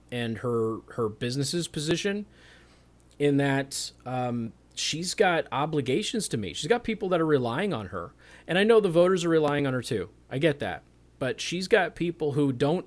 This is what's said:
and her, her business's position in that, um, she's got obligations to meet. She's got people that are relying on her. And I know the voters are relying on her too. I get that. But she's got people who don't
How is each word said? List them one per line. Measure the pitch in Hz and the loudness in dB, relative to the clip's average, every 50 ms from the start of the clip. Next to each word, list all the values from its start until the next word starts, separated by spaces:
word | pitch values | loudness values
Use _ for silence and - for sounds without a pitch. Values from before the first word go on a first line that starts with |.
| _ - | _ -8
and | 123 120 120 113 110 - | -6 -4 -4 -4 -4 -4
her, | - 123 117 117 110 110 110 98 - - - | -2 0 0 2 2 0 -2 -4 -8 -8 -4
her | - 117 107 | -2 -2 -2
business's | 107 - 123 120 127 143 139 - 175 175 160 - | -2 -4 -6 -4 -2 -2 -2 -2 -2 -2 -4 -4
position | - 160 147 160 170 160 - 202 202 208 208 - - - - - - - - - - - _ _ _ _ _ _ _ - | -6 -4 -2 -2 -2 0 0 -2 -2 -4 -6 -10 -16 -20 -20 -20 -20 -20 -20 -20 -20 -20 _ _ _ _ _ _ _ -2
in | 143 143 139 139 | 0 2 4 4
that, | 143 139 135 139 135 135 - - - - - - - | 2 2 2 0 -2 -4 -6 -6 -8 -8 -10 -12 -10
um, | 123 127 127 123 123 120 120 113 113 - _ _ _ - | -6 -4 -2 -2 -2 -2 -4 -6 -6 -10 _ _ _ -10
she's | - - - - 156 180 175 - | -6 -4 -4 -4 -4 -4 -2 2
got | - 202 185 170 156 - - | 2 4 4 4 2 0 -2
obligations | 117 131 147 160 160 147 120 127 135 185 208 - - 220 - - | -2 -2 -2 0 0 -2 0 0 0 -2 -2 -2 -4 -4 -4 -4
to | - 120 | -4 -4
meet. | 101 85 71 - | -4 -6 -6 -6
She's | - 151 | -2 0
got | 233 240 - | 0 0 0
people | 233 220 - 202 180 | -2 -4 -4 -2 0
that | 180 165 | 0 0
are | 165 | 2
relying | 156 147 131 123 113 117 151 202 202 156 | 2 2 2 2 0 -2 -2 -2 -2 -4
on | 113 101 87 | -4 -6 -8
her. | 98 90 85 - - - - - - - - - | -8 -10 -10 -10 -14 -20 -20 -20 -20 -16 -8 -2
And | 165 185 | 0 2
I | 202 | 4
know | 220 233 220 | 6 6 6
the | 196 185 | 6 6
voters | 160 170 175 185 190 180 170 | 6 6 6 6 4 2 2
are | 165 | 2
relying | 165 160 151 147 147 143 143 | 2 4 4 2 2 0 0
on | 135 127 | 0 -2
her | 127 | -2
too. | 113 - 117 98 87 - - - - - | -2 -2 -4 -4 -4 -6 -10 -18 -14 -8
I | 120 135 | -4 0
get | 160 160 139 139 | 0 0 0 0
that. | 117 95 82 - - _ _ _ _ _ _ - | -4 -6 -6 -8 -12 _ _ _ _ _ _ -6
But | 135 127 113 - | -4 -4 -4 -4
she's | - - 165 180 185 185 | -6 -6 -6 -6 0 2
got | 226 202 175 160 - | 2 2 2 0 -2
people | - 165 175 165 - 160 147 123 | -4 -4 -4 -4 -2 -4 -2 2
who | 147 143 139 | 2 2 2
don't | 127 120 139 143 165 185 - | 2 2 2 2 2 0 -2